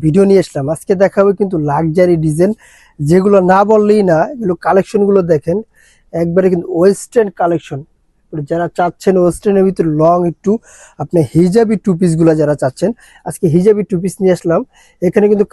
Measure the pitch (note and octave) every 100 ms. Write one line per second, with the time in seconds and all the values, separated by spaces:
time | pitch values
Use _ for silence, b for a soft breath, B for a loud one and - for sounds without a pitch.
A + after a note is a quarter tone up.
0 | D#3 D3+ G3 G3 E3+ D3 C#3 D#3 - F#3
1 | F#3+ G#3 G3 F#3 G3 F3+ D3 D3 E3 D#3
2 | F3+ E3+ D#3 D3+ F#3 A3 b b b b
3 | D3 F3+ G3 G3+ F3+ F#3+ G#3 A3 G#3 G#3+
4 | F#3+ D#3 G#3+ C#4+ G#3 E3+ E3 F#3 F3+ G3+
5 | G3+ G3 F3 D#3 - F#3 A3+ b b b
6 | b E3 E3+ E3+ F#3 F3+ E3+ F3+ F#3 G3
7 | - B3 G#3 - F3 E3+ - C#3 D3+ _
8 | _ _ _ D#3+ C#3+ E3 E3+ - F3 -
9 | - F#3 F3 E3 G#3+ G3 F#3+ F#3+ E3 D3+
10 | D#3 F3 F3 D#3 F#3+ A3+ b b b b
11 | D3 F3 C#3+ D#3 F3+ G#3 A3 A3 - E3+
12 | F3+ D#3+ E3 D#3 D3 D3 C3+ - F3+ A#3
13 | b b - - F#3 D#3+ F#3+ G#3 G#3 F3
14 | F#3 - F#3 F3 F3 E3 C4 b b b
15 | F3+ G#3 G#3 G#3 G3+